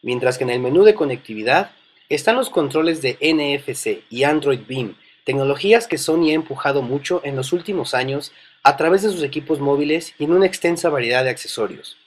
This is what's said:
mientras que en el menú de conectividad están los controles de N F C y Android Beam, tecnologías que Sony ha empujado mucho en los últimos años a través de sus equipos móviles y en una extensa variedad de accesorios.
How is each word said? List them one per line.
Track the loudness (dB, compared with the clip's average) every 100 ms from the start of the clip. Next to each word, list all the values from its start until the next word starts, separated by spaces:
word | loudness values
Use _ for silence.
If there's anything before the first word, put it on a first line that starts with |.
mientras | -4 0 0 0
que |
en | -2
el | -2
menú | 0 6
de | 6
conectividad | 6 0 -4 -8 -8 2 2 0 _ _ _ _
están | -2 0 0
los | 0
controles | 0 0 2 0 0
de | -4 -2
N | 0 2 0 -2
F | -4
C | -6 -4 -6 -8
y | 0
Android | 2 2 0 -2 -4
Beam, | -8 -8 -10 _ _
tecnologías | -4 -2 0 0 4 4 2
que | -6
Sony | 0 2 2
ha |
empujado | 0 -2 -4 -2 0
mucho | 0 -4 -2 -4
en | -2 -6
los | -2
últimos | -4 -2 -6 -2 -2
años | -2 -4 -8 -18 -20 _
a | 2 2
través | 2 4
de | 2
sus | -2
equipos | -4 -6 -4 -2
móviles | 0 0 0 -2 -4 -6
y | 0
en |
una | 4 4
extensa | 2 -2 0 0
variedad | 0 0 0
de | 0
accesorios. | -2 -8 -4 -6 -6 -18 -20